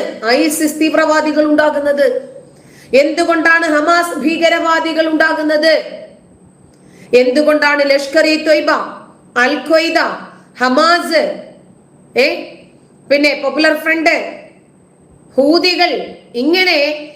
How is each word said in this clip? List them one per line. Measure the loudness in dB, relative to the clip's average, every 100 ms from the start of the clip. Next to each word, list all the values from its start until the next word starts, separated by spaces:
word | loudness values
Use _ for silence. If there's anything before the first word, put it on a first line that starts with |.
| -2 -6 -2
ഐസിസ് | 0 0 -2 -4 0
തീവ്രവാദികൾ | 0 2 2 2 0 0
ഉണ്ടാകുന്നത്? | 2 2 2 0 -2 0 0 -2 -8 -16 -20 -20 -20 -20 0
എന്തുകൊണ്ടാണ് | 2 2 0 0 0 2 2 2
ഹമാസ് | 0 2 0 0 -4
ഭീകരവാദികൾ | -4 0 0 0 0 -2 0 -2 0
ഉണ്ടാകുന്നത്? | 0 0 0 0 0 2 0 -2 -14 -18 -20 -20 -20 -20 _ -20 _ -20 -20 0 2
എന്തുകൊണ്ടാണ് | 4 2 2 2 2 2 2
ലഷ്കർ | 0 0 0 2
ഇ | 0 2
ത്വയ്ബ, | 0 2 -2 -4 -14 -20 -20 -8 -2
അൽ | 0
ഖ്വയ്ദ, | -2 0 0 2 -2 -2 -6 -14 -20 -20 -4
ഹമാസ്, | 0 2 2 2 0 -2 -2 -6 -14 -20 -20 _ _ _ -6 -2
ഏ, | -2 -2 -10 -20 -20 -20 _ _ -2
പിന്നെ | 0 2 0
പോപ്പുലർ | -4 0 0 0
ഫ്രണ്ട്, | -2 0 0 0 -4 -14 -20 -20 _ _ _ _ _ -20 -6 0
ഹൂതികൾ, | 2 2 0 0 0 -2 -8 -16 -12
ഇങ്ങനെ | -6 -2 0 0 0 -2 -4 -12